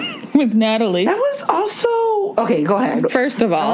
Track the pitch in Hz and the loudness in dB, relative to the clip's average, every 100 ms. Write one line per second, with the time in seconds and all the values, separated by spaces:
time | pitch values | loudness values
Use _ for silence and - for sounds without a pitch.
0 | - - - 285 254 220 220 220 220 175 | -10 -10 -2 0 2 2 2 2 0 2
1 | 202 415 554 539 - 392 415 - 466 466 | 0 0 -2 -2 -2 0 0 0 0 0
2 | 453 427 392 214 233 165 151 202 254 - | 0 0 -2 -2 0 0 0 0 0 0
3 | - 254 294 - 226 160 143 | 0 0 0 0 0 0 0